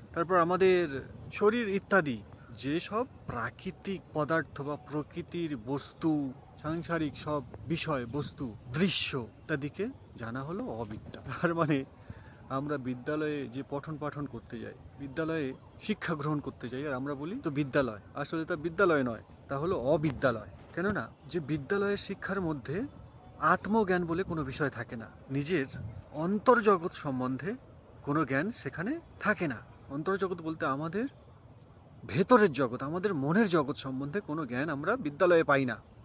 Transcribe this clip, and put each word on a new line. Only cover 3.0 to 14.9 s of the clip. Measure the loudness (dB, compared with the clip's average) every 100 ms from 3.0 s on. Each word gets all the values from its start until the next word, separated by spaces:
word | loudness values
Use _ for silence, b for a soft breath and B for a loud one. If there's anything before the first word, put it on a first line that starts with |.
| -4 -8 -8
প্রাকৃতিক | -6 -6 -6 -10 -8 -6 -8 -4
পদার্থ | -2 2 2 0 -6
বা | -6 -6
প্রকৃতির | -4 -6 -4 -8 -8 -4 -4 -4
বস্তু, | -4 -4 -6 -2 2 2 0 -6 -16 -10
সাংসারিক | -6 -4 -2 -2 -2 -4
সব | -4 -4 -4 -10 -4
বিষয়, | -4 -2 -2 -2
বস্তু, | -4 -6 -6 -8 -10 -6
দৃশ্য | 0 2 2 0 -2
ইত্যাদিকে | -6 -10 -4 -4 -2 -4 -6 -6 -16 -12
জানা | -8 -8
হলো | -6 -6
অবিদ্যা। | -6 -6 -6 -8 -12 -14
তার | -10 -2 0
মানে | 2 2 2 0 -10 B B B B -6
আমরা | -4 -2 -2
বিদ্যালয়ে | -4 -6 -4 -2 -2 -2 -6
যে | -8 -6
পঠন | -6 -6 -6
পাঠন | -6 -4 -6
করতে | -8 -10 -10
যাই, | -10 -12 -16